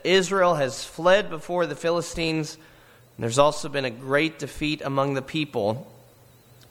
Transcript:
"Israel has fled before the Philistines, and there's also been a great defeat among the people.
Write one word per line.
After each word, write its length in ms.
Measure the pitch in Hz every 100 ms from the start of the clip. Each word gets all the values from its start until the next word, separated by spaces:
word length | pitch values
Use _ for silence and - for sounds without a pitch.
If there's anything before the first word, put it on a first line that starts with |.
"Israel 520 | - 190 180 196 180 160
has 280 | 135 117
fled 460 | - - 170 196 202
before 360 | 160 - 175 165
the 100 | 143
Philistines, 800 | 165 170 165 - 160 160 151
and 720 | - - - - - - -
there's 160 | 117 120
also 280 | 147 151 151
been 180 | 139 131
a 40 |
great 480 | 113 135 143 160 156
defeat 440 | 139 - 151 151
among 320 | 139 139 139 135
the 60 |
people. 680 | 131 160 147 123 101 120 - - - _ - - _ - -